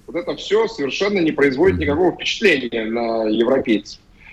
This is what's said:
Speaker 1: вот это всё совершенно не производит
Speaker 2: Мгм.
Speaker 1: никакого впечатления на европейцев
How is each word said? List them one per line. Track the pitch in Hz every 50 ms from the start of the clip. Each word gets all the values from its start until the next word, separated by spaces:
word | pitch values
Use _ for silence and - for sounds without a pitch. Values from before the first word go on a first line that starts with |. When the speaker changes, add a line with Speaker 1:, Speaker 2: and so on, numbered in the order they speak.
| _
Speaker 1:
вот | - 120 170
это | 170 175 147
всё | - - - 196 220 226 202
совершенно | - - 143 131 - - 190 208 208 190
не | 165 156
производит | - 139 139 143 131 131 175 190 - -
Speaker 2:
Мгм. | 156
Speaker 1:
никакого | 143 143 156 190 170
впечатления | - - - - - - 226 196 156 135 123 120 117 113 110
на | 110 113 117 117 113 113 113 110 107
европейцев | 107 110 117 120 131 131 - 127 110 98 - - - - _ _ _ - - -